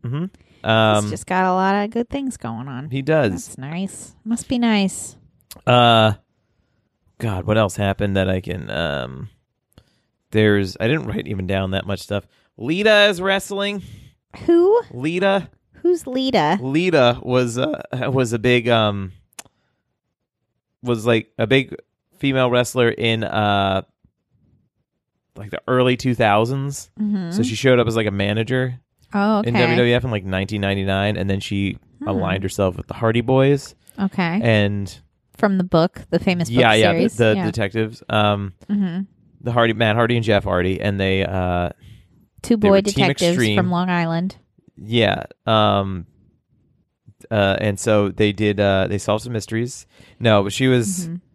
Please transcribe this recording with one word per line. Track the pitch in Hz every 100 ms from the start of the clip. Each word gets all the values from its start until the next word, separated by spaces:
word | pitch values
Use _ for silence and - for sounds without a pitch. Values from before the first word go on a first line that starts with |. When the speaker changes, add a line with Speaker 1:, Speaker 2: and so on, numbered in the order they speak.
Speaker 1:
Mm-hmm. | 120 143 185
Speaker 2:
He's | _ _ _
Speaker 1:
Um, | - 110 110 104 104
Speaker 2:
just | 104 -
got | 185
a | 185
lot | 185 190 202
of | 208
good | 233 240
things | 277 269 -
going | 117 113 139
on. | 127 143
Speaker 1:
he | 135
does. | 135 156 117
Speaker 2:
That's | 87 - -
nice. | 135 170 190 - - _
Must | 220 233 -
be | 247
nice. | 233 214 190 - - - _ _ _ - -
Speaker 1:
Uh, | 123 120 113 110 104 _ _ _ _ _ _ _ _ _ _
God, | 117 92 95
what | 110
else | 101 -
happened | 98 98 101 98
that | 95
I | 95
can, | - 92 53
um, | 58 82 71 64 65 104 _ _ _ _ _ _ _ _ _ _
there's, | 107 107 101 95 87
I | 113
didn't | 143 -
write | 104 -
even | 98 92
down | 95 95
that | 95 98
much | 95
stuff. | - 101 - _ _ -
Lita | 123 175 214 208 208
is | 180
wrestling. | 190 196 - 202 202 202 - - - _ _ - -
Speaker 2:
Who? | 339 370 466 -
Speaker 1:
Lita. | 123 139 175 196 196 - _ _ -
Speaker 2:
Who's | 349 349 -
Lita? | 254 262 233 151 190
Speaker 1:
Lita | 131 147 180 156 120 123
was, | 123 127 123 117
uh, | 311 294 - 127 123
was | 131 123
a | 117
big, | 117 123 117
um, | 117 107 101 95 92 _ - - _ _ _ _ _ _ _ _ _ _ _ _ _
was, | 123 117 117
like, | 113 - -
a | 110
big | 135 131 - _ _ _ _
female | 139 131 127
wrestler | 123 120 131 117
in, | 110 117 113
uh, | 107 107 104 101 98 95 - _ _ _ _ _ _ _ _ _ _ _ _ _ _ -
like, | 104
the | - -
early | 127 127 123
two | 131
thousands. | 117 110 104 117 139 139 139 - -
Speaker 2:
Mm-hmm. | 208 208 170
Speaker 1:
So | 190
she | 240
showed | 220 131 123
up | 113
as, | 113
like, | 107
a |
manager | 101 101 107 113 127 127 123 _ _ _
Speaker 2:
Oh, | 202 208 214
okay. | 208
Speaker 1:
in |
W | - 117 123
W | 120
F | 120
and, | 123
like, | 107
nineteen | 92 95 95 107
ninety-nine, | 98 98 95 95 101 95
and | 98
then | 98
she | - 101 98 - _ _
Speaker 2:
Hmm. | -
Speaker 1:
aligned | 95 92 98
herself | 95 - 95 92
with | -
the |
Hardy | - 113 113
Boys. | 117 131 135 139 - _ _ -
Speaker 2:
Okay. | 190 - 170 185
Speaker 1:
And | 120 107 101 101 98 - _ _ _ -
Speaker 2:
From | 208 190
the |
book, | 180 165 170 - -
the | 170
famous | - 175 165
book | 120
Speaker 1:
Yeah, | 117
yeah, | 110 107
the, | -
Speaker 2:
series. | 226 -
Speaker 1:
the | 113 104
Speaker 2:
Yeah. | 110
Speaker 1:
detectives. | 113 101 110 110 117 -
Um, | 110 104 104 98 - -
Speaker 2:
Mm-hmm. | 208 190 175 196 _ _ _
Speaker 1:
the | 123
Hardy, | 120 117
Matt | 107 113 107
Hardy | 117 120
and |
Jeff | 110 101
Hardy, | 98 90 90 95
and | 101 98
they, | 95 95
uh, | 95 95 90 87 87 - - - _ _ _ -
Speaker 2:
Two | - 226
Speaker 1:
they | 202
Speaker 2:
boy | 196
Speaker 1:
were |
Team | 202
Speaker 2:
detectives | 202 185 - 170 180
Speaker 1:
Extreme. | 107 202
Speaker 2:
from | 180
Long | 175 185
Island. | 175 165 165 185 - _ _ _ -
Speaker 1:
Yeah. | 107 117 101 - - - -
Um, | 110 104 101 98 92 85 _ _ _ _ _ _ _ _ _ _ _ -
uh, | 110 98 98
and | 104 98
so | - 107 101
they | 90 107
did, | 101 107 101
uh, | 101 95 92
they | 98
solved | - 107
some | 120
mysteries. | 113 - 113 120 - - _ - _
No, | 117 104
but | 98
she | - 131
was, | 123 107 175 165
Speaker 2:
Mm-hmm. | 175 _